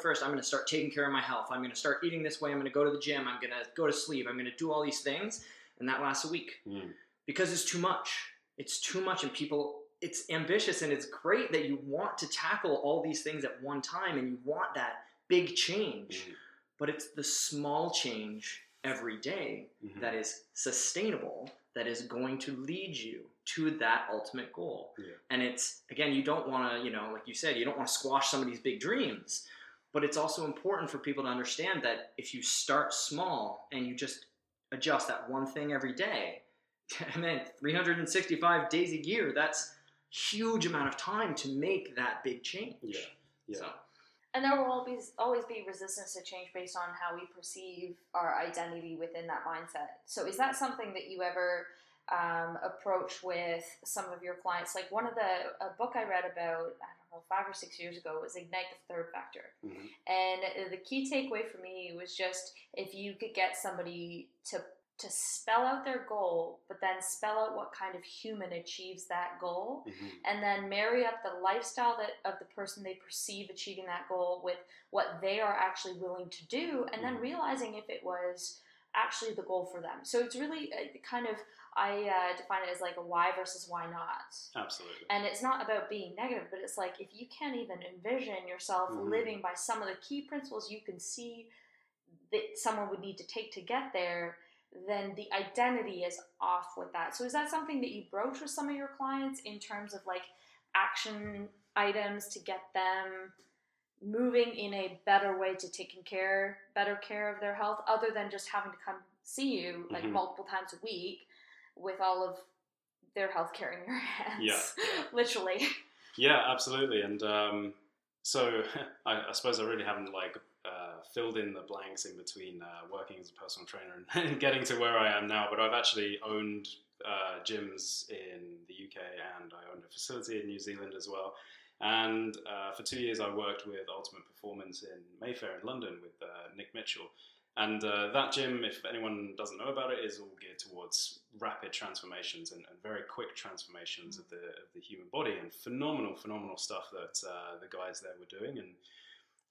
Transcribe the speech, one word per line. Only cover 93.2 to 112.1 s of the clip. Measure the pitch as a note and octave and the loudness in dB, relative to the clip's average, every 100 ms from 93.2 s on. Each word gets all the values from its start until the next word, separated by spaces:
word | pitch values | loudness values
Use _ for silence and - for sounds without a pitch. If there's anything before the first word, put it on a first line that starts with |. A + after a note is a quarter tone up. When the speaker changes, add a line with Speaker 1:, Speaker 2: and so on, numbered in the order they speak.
| - | -6
Speaker 3:
take | A3 A3 | -6 -6
to | F#3+ | -8
get | F3 C4 C4+ | 0 0 0
there, | F#3 F3 F3 E3+ - - _ _ F#3 F#3+ | 0 2 0 -2 -6 -20 _ _ -8 0
then | G3+ G3 | 0 0
the | G3+ G3+ | -4 0
identity | G3 F#3+ A#3+ B3 B3 G3+ F3+ | 0 2 4 6 4 0 -2
is | F3 - - - | -2 -4 -10 0
off | F#3 F3+ - F#3 | 2 2 0 -8
with | F3 | -4
that. | E3+ E3 | -2 -2
So | - | -2
is | B3 | 0
that | D4 D4 | 2 2
something | D#4+ D#4 C#4 | 0 0 0
that | A#3+ | 0
you | G#3 - | -4 -4
broach | G3 B3+ C4+ | -2 -2 -2
with | D4 | -6
some | D4+ C#4+ | -2 -2
of | |
your | C#4 C#4 - | -2 -4 -4
clients | C4+ C4+ C4+ C4+ | -2 0 -2 -4
in | G#3+ G#3 | -8 -10
terms | - G#3 G3+ | -8 -8 -6
of, | G3 | -8
like, | F#3+ F3+ - - - - _ | -4 -4 -4 -18 -20 -20 _
action | F#3+ - - A3 G#3 G#3 G3+ G#3 - _ | 4 4 2 -2 -4 -6 -6 -8 -12 _
items | G#3 G3+ G#3 G3+ G3+ - | 2 4 4 0 -2 -6
to | G3 | -8
get | F#3+ F#3 - | -6 -6 -2
them | F#3+ F#3 F#3+ F#3+ F#3+ F#3+ - _ _ _ _ _ - | 2 4 2 0 -6 -10 -16 _ _ _ _ _ -12
moving | G3+ A3 B3 A#3+ A#3 | -2 2 6 8 6
in | G#3+ G3+ | 2 -2
a | G3 F#3 F3+ | -2 -2 0
better | G#3 G3 G3 F#3 | 8 8 8 4
way | F#3+ | 2
to | F#3 F3 | 0 -6
taking | - - F#3 | -8 -10 -12
care, | F3 F#3+ F#3+ G3 G3 G3 - | -4 0 4 4 2 -2 -4
better | G#3 G3+ | 2 2
care | G3+ - G#3 G#3 | 2 -2 -2 -2
of | G3+ | 0
their | G#3 | -2
health, | G#3 G#3 G#3+ - | 0 0 0 4
other | A3 A3+ | 4 4
than | A3 G3+ | 2 -2
just | G3 - | -4 -2
having | G3+ G3 | -2 -2
to | - | -6
come | G3+ F#3+ - _ | -8 -8 -10 _
see | - - C#4 G3 | -8 0 2 2
you, | F3 E3+ F3 | -2 -6 -4
like, | F3 | -2
Speaker 2:
Mm-hmm. | G#3+ | 2
Speaker 3:
multiple | G3+ F#3 - | 2 2 -2
times | G3 F#3+ F#3 | -4 -4 -4
a | F3 | -8
week | A3+ F3 F#3 - - - - - - | -6 -4 -6 -8 -16 -20 -20 -20 -20
with | - F#3+ F#3+ | -8 -4 2
all | F#3 | 4